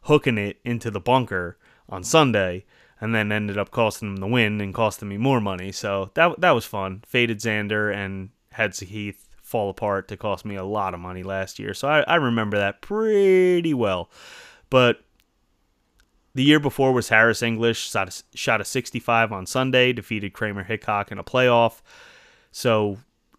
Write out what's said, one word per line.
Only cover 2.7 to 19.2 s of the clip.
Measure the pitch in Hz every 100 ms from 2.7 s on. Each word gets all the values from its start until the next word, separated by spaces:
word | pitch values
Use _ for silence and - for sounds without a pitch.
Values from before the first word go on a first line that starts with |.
| _ _ _
and | 110 110
then | 104
ended | 107 104 101
up | 98
costing | 127 110 - 104
him | 95
the | 98
win | 123 107 104
and | 98
costing | 117 107 - 104
me | 101
more | 131 123
money. | 101 92 95
So | - 104 98 92
that, | - 170 165
that | 180
was | 120 -
fun. | 104 95 95 -
Faded | 123 117 104
Xander | 113 107 104 107 104
and | 101 98 95 98 _ _
had | - 107
Sahith | - 92 107 101 - _ -
fall | - 110 101
apart | - 104 98 -
to | 101
cost | 107 95 107
me | 98
a |
lot | 95 104 95
of | 87
money | 90 92
last | 92 95 95 -
year. | 101
So | 98 139
I, | 151
I | - 165
remember | 127 113 107 101
that | 101 -
pretty | - 208 220 208 190 185 180 175 165
well. | 131 104 90 82 - - - - - _
But | 127 123 - _ _ _ _ _ _ _ _ _ _ _ _ _
the | 131
year | 139 151
before | 143 - 131
was | 123 -
Harris | 110 117 107
English, | 117 110 117 110 -
shot | 104 95
a, | - - -
shot | 135 107
a | -
sixty-five | 131 - 120 - 113